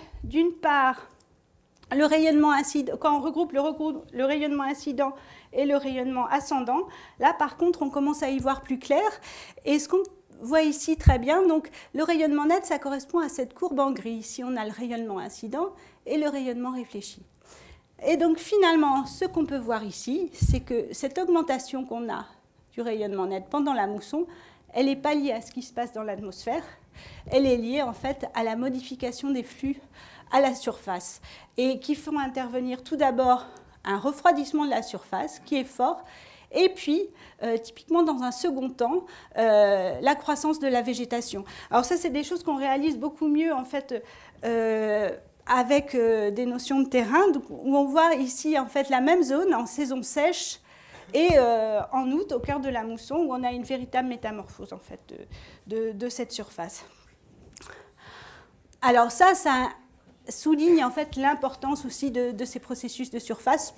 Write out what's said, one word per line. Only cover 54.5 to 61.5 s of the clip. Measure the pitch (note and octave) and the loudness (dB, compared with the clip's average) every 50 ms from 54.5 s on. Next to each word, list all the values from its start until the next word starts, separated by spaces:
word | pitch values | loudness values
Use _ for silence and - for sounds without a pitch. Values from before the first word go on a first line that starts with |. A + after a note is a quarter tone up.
| - - F#3+ G3 F#3 | -16 -18 -16 -14 -14
en | F#3 | -16
fait | - - - - _ - | -16 -16 -20 -20 _ -18
de, | - - - - - - - - - - _ G3 G#3+ | -18 -18 -18 -16 -18 -18 -18 -20 -20 -20 _ -8 -6
de, | A3 A3+ A3+ G#3+ | -4 -4 -4 -4
de | G3 A#3+ A#3+ | -6 -6 -6
cette | A#3+ - A#3+ A3 - | -6 -6 -8 -8 -8
surface. | - G#3 - - - E3+ - - - - - - _ _ - - _ _ _ - - - - - - - - - - - _ _ _ - - - - - - - - - - - - _ _ - - | -10 -12 -12 -12 -12 -10 -10 -12 -14 -16 -20 -20 _ _ -20 -20 _ _ _ -20 -20 -20 -20 -20 -20 -18 -18 -18 -20 -20 _ _ _ -20 -20 -20 -20 -20 -20 -20 -20 -20 -20 -20 -20 _ _ -8 0
Alors | - B3+ A#3+ A#3+ A#3 A#3+ A#3+ | 2 4 6 6 6 4 4
ça, | - F#4 F#4+ F#4+ | 6 6 6 6
ça | F#4 - D#4 C4 B3+ B3+ - - - - _ _ _ _ - - _ _ - | 6 4 2 2 2 0 -2 -6 -10 -18 _ _ _ _ -20 -20 _ _ -12
souligne | - - - D#4 D#4+ D4 D#4 F4 E4+ D#4 C4 | -10 -4 0 2 2 4 6 6 6 6 4
en | B3 | 2
fait | B3 D#4 D4 D4+ - | 0 -2 -4 -4 -4
l'importance | C4 C4+ C#4 D4 C#4 C4+ C4 | 0 2 2 2 2 0 -4